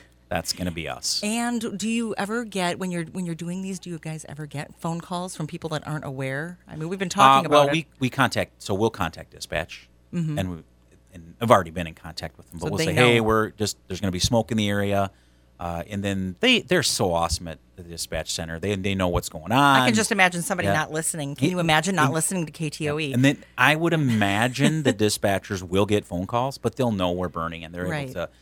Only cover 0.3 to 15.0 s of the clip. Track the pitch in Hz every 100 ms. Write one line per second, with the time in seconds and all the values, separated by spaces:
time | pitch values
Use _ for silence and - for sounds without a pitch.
0.3 | 90 - - 90 82 76 64 - - 208
1.3 | 226 240 240 226 190 208 233 226 - 202
2.3 | 226 226 190 175 170 185 175 160 185 180
3.3 | 165 170 180 190 190 175 165 160 156 -
4.3 | 143 151 139 151 - 165 170 165 175 180
5.3 | - 156 165 160 151 - 151 147 131 131
6.3 | 135 165 180 - 156 156 190 190 185 135
7.3 | 135 156 147 143 156 - _ 127 - 123
8.3 | 110 87 _ - 98 110 - 85 87 80
9.3 | 80 - 82 85 - - _ _ 180 160
10.3 | 147 92 82 76 _ _ _ _ 90 82
11.3 | - 117 110 82 82 82 80 82 - 82
12.3 | - - 85 80 101 - - 123 117 110
13.3 | 110 107 - 107 - _ 92 98 90 -
14.3 | 117 110 110 104 101 101 98